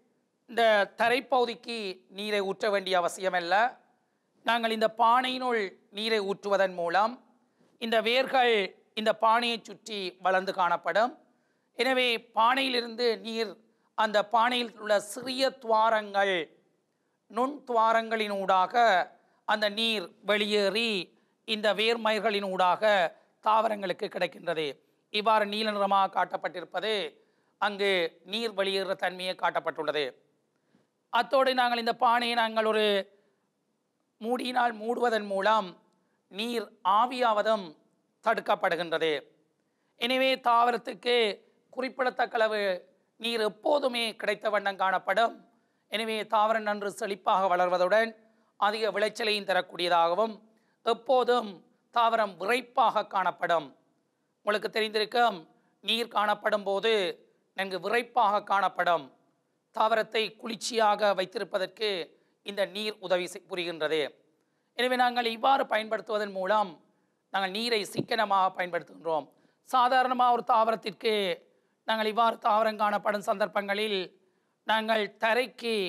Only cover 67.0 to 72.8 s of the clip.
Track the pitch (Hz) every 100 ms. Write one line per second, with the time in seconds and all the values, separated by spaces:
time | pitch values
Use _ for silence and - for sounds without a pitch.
67 | _ _ _ 190 190 196 233 220 180 214
68 | - 226 208 196 190 185 180 170 147 143
69 | 160 156 139 _ _ _ - 254 247 254
70 | 254 247 247 240 233 233 226 226 220 175
71 | 233 214 190 165 _ _ _ _ - 220
72 | 214 214 226 226 233 214 220 214